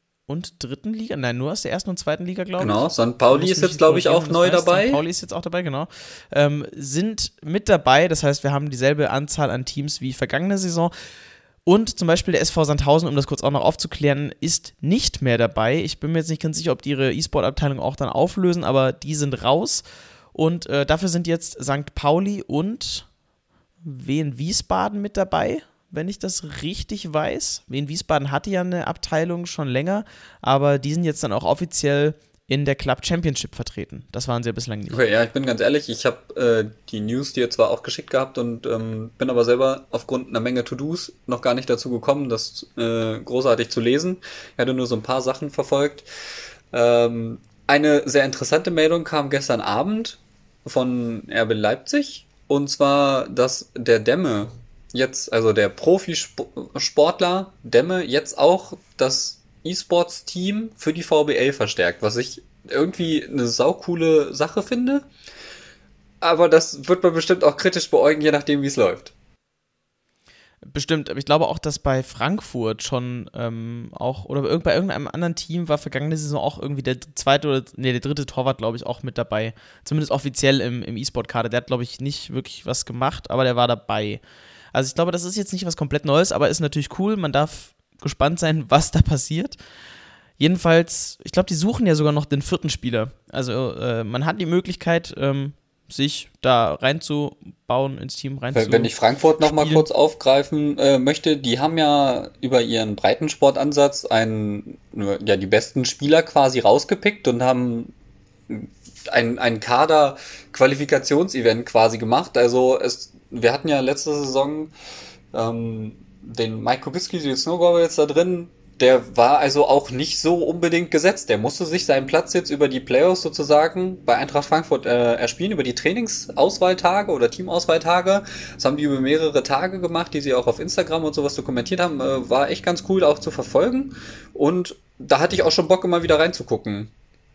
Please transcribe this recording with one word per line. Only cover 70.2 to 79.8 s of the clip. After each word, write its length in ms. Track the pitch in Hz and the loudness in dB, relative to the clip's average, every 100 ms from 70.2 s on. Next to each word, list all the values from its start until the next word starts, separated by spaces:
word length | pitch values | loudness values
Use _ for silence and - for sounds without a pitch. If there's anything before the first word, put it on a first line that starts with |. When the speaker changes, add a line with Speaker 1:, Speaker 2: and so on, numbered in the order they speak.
| _ _ _ _ - | _ _ _ _ -12
Speaker 1:
Bestimmt, 440 | 147 - 160 143 | -8 -2 -2 -2
aber 80 | 110 | -6
ich 60 | |
glaube 240 | 143 147 - | 2 2 2
auch, 120 | 156 | -2
dass 200 | 151 143 | -6 -4
bei 240 | - 131 | -2 -2
Frankfurt 800 | 131 - 127 208 - 127 110 110 | -2 -4 -2 -2 -6 -6 -4 -4
schon, 460 | - 127 123 123 - | -4 -4 -4 -10 -10
ähm, 580 | - 117 113 113 120 117 | -8 -8 -8 -10 -12 -14
auch, 320 | - 123 131 - | -8 -6 -6 -6
oder 160 | 143 | -4
bei 80 | 135 | -2
irgend-, 140 | 165 | 0
bei 120 | 165 - | 0 0
irgendeinem 320 | 190 - 147 | 0 -4 -8
anderen 280 | - 170 165 | -6 -4 -6
Team 340 | - 165 165 | -6 -6 -2
war 80 | 151 | -4
vergangene 400 | - 135 147 160 | -4 -6 -4 -4
Saison 240 | 151 147 | -4 -4
auch 180 | 143 147 | -6 -6
irgendwie 240 | 139 139 | -8 -6
der 140 | 131 127 - - | -4 -6 -8 -6
zweite 320 | - 139 151 | 2 2 2
oder, 160 | 135 120 - | -2 -2 -6
nee, 160 | 127 | -2
der 80 | 123 | -2
dritte 240 | 139 147 135 | -2 -6 -6
Torwart, 320 | - 131 127 | -4 -2 -2
glaub 180 | 110 117 | -4 -4
ich, 100 | - | -8
auch 160 | 120 | -10
mit 160 | 123 - | -8 -6
dabei. 360 | 117 107 113 - - - | -4 -2 -4 -8 -18 -16